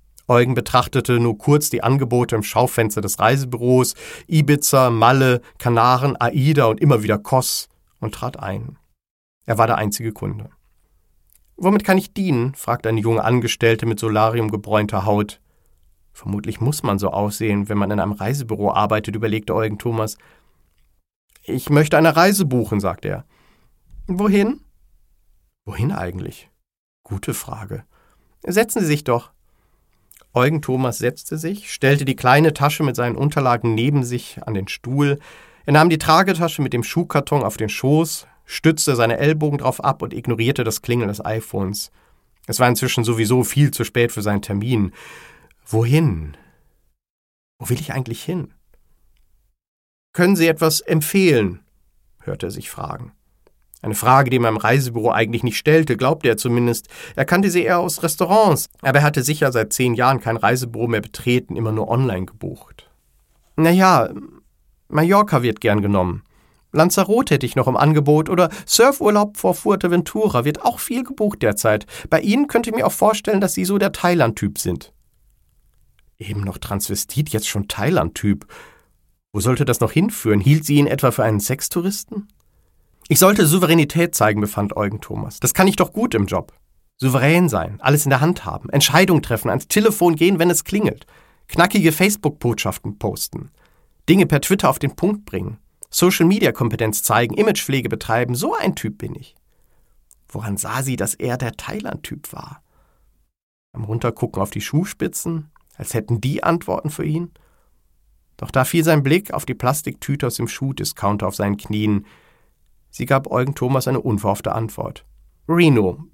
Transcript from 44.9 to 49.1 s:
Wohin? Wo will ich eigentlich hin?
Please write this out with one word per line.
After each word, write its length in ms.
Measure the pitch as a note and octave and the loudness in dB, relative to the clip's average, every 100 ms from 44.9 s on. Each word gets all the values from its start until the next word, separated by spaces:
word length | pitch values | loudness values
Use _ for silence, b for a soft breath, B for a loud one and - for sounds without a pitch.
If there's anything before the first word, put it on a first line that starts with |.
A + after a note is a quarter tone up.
| B B B B B B _ | B B B B B B _
Wohin? 720 | - G#2+ A#2 D3 D#3 F2 D2+ D#2 b b b _ _ _ _ _ _ _ _ _ | -4 -2 2 2 2 0 -8 -14 b b b _ _ _ _ _ _ _ _ _
Wo 100 | - | -4
will 120 | B2 | -4
ich 120 | D#3 | -4
eigentlich 300 | C3+ B2+ A2+ | -8 -6 -8
hin? 280 | - F3+ - _ _ _ _ _ _ | -6 -6 -8 _ _ _ _ _ _